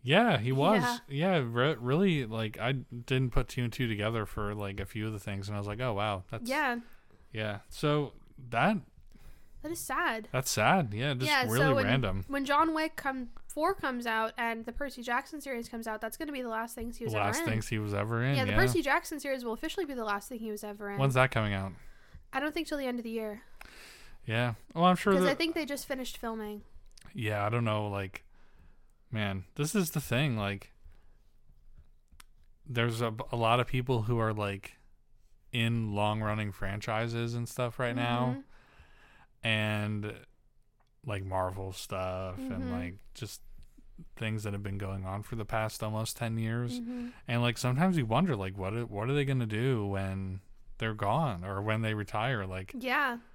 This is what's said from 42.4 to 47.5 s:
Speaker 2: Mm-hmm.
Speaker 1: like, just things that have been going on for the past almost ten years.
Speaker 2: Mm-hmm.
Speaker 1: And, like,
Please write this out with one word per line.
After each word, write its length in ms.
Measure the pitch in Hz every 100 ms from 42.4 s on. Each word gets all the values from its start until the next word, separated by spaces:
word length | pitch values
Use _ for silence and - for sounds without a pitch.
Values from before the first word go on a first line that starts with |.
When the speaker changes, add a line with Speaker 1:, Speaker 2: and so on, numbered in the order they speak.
| 262
Speaker 2:
Mm-hmm. 220 | - 87
Speaker 1:
like, 220 | 82 87 95 -
just 280 | - 104 - - - - - - - - -
things 260 | 110 110
that 100 | 107
have 80 | 101
been 160 | 101 98
going 260 | 101 98
on 180 | 95 98
for 140 | 107 113
the 80 |
past 380 | 104 113 110 -
almost 340 | 107 107 113 -
ten 220 | 117 113
years. 420 | 110 117 120 247
Speaker 2:
Mm-hmm. 280 | 233 247 240 - -
Speaker 1:
And, 140 | 120
like, 160 | 120